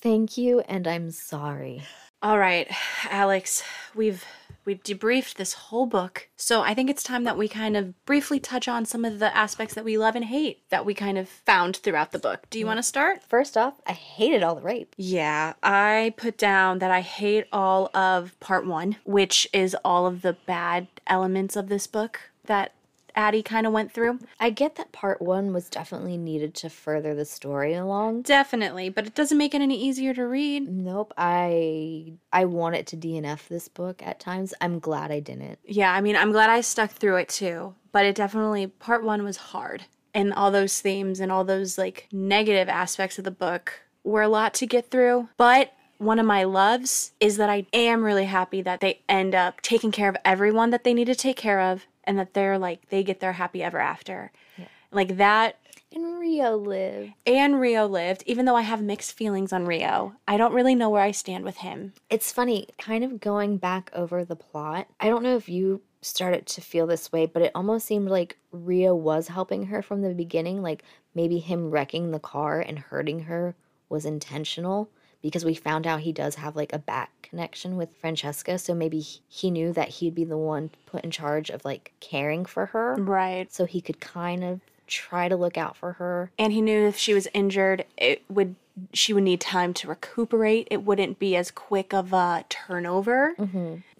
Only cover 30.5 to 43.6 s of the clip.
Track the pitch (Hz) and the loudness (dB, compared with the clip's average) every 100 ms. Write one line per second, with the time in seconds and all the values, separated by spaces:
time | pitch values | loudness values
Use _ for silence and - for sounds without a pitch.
30.5 | 285 277 185 180 190 214 - 175 175 175 | -2 -4 -6 -4 -4 -6 -2 0 2 2
31.5 | 170 160 156 156 160 160 165 _ 180 185 | 2 0 -2 -6 -8 -12 -18 _ 2 2
32.5 | 170 165 170 - 160 165 165 147 151 - | 2 0 -2 -4 -8 -6 -4 -6 -8 -8
33.5 | 170 - - 180 185 - - - 185 190 | -10 -10 -10 -10 -8 -12 -10 -8 -8 -8
34.5 | - 175 170 156 147 151 147 143 131 139 | -4 -4 -2 -4 -4 -4 -6 -8 -12 -12
35.5 | - - 202 190 185 202 202 208 214 220 | -14 -6 2 4 4 2 4 4 6 6
36.5 | 233 226 - 214 - 208 185 - - 185 | 6 2 0 -2 0 2 2 0 -4 -4
37.5 | 170 185 190 _ 208 202 202 202 220 214 | -6 -10 -14 _ 4 4 2 0 0 0
38.5 | 208 190 - - 233 220 208 202 185 - | 0 -4 -6 0 0 2 -2 -4 -8 -10
39.5 | 185 - - - _ _ 202 202 - 202 | -10 -8 -10 -14 _ _ 0 0 2 4
40.5 | 196 196 - 196 196 196 185 190 190 190 | 4 2 0 -2 -2 -2 -2 0 0 2
41.5 | 190 190 185 190 - - 196 196 202 214 | 0 -2 -2 -4 -6 -10 -4 2 2 4
42.5 | 196 185 175 185 - 190 - 190 190 180 | 4 2 0 -2 -2 -4 -4 -8 -4 -4
43.5 | 175 | -4